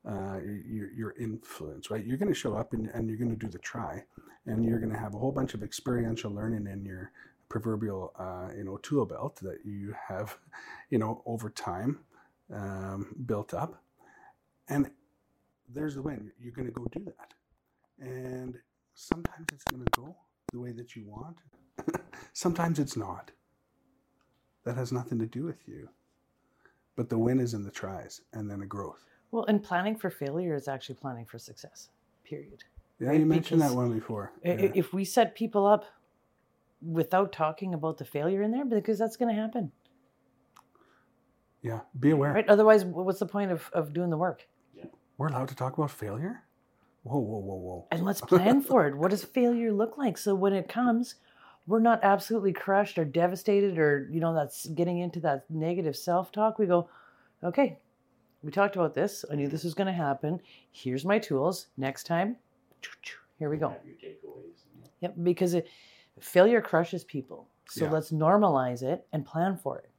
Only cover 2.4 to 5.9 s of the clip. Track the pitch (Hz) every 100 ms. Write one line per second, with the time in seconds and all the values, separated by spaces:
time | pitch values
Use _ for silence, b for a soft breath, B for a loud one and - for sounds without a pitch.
2.4 | 123 104 113 110 110 117 113 110 120 110
3.4 | 110 90 - 123 107 - - B B B
4.4 | 117 110 113 113 110 110 110 107 131 135
5.4 | 127 110 123 - -